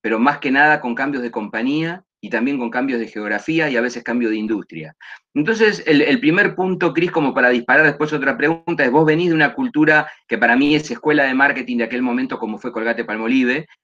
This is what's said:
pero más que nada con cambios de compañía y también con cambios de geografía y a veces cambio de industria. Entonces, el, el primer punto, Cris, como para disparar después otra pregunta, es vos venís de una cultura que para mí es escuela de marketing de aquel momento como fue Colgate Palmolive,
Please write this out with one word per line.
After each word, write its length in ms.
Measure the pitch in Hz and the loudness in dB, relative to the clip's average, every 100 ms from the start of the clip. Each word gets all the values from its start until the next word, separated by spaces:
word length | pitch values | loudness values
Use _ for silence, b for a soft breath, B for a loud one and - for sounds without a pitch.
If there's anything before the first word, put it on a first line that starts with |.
pero 180 | 110 110 | -4 0
más 200 | 131 143 | 0 0
que 120 | 139 | -2
nada 300 | 139 151 147 | 2 4 2
con 140 | 123 | -2
cambios 280 | 120 139 139 | -4 -4 -4
de 80 | 120 | -6
compañía 720 | 117 104 110 123 151 165 180 _ _ | -8 -8 -6 -4 -2 -4 -8 _ _
y 100 | 104 | -6
también 280 | 113 127 135 | -4 -2 -2
con 120 | 120 | -4
cambios 280 | 127 135 120 | -4 -2 -2
de 80 | 107 | -6
geografía 640 | 110 104 104 - 160 156 | -8 -6 -6 -2 -2 0
y 80 | 120 | 0
a 40 | |
veces 220 | 123 120 | -2 -4
cambio 280 | - 120 113 | -6 -2 0
de 60 | 110 | -2
industria. 600 | 107 104 - 82 78 - B B _ | -2 -4 -6 -14 -14 -18 B B _
Entonces, 500 | 143 151 220 226 170 - | -4 0 2 2 2 2
el, 140 | 147 | 4
el 180 | 143 127 | 4 2
primer 380 | 143 180 202 - | 2 2 2 0
punto, 360 | 185 180 170 | -2 0 -2
Cris, 200 | 160 175 | 0 -2
como 200 | 165 139 | 0 0
para 180 | 117 123 | 2 2
disparar 340 | 123 117 139 156 | 2 2 4 4
después 260 | 147 151 | 2 -2
otra 240 | 151 135 135 | -2 -2 0
pregunta, 480 | 143 165 - 156 | 0 -2 -4 0
es 60 | 127 | 2
vos 140 | 143 | 4
venís 240 | 156 156 175 | 4 2 2
de 60 | |
una 200 | 160 143 | 2 0
cultura 560 | - 127 151 151 151 147 B B | 0 -4 2 4 4 2 B B
que 120 | 110 | 0
para 180 | 117 123 | 2 4
mí 180 | 143 | 4
es 160 | 147 - | 2 0
escuela 340 | 120 151 147 | -6 0 2
de 100 | 135 | 2
marketing 440 | 131 139 131 120 120 | 2 2 0 -4 -4
de 60 | |
aquel 180 | 117 123 | -2 -2
momento 360 | 127 120 131 123 | -2 -2 -4 -6
como 200 | 110 107 | -8 -8
fue 140 | 123 | -8
Colgate 320 | 113 113 113 | -6 -4 -2
Palmolive, 640 | 113 110 113 131 123 143 160 b | -4 -4 0 2 2 -2 -6 b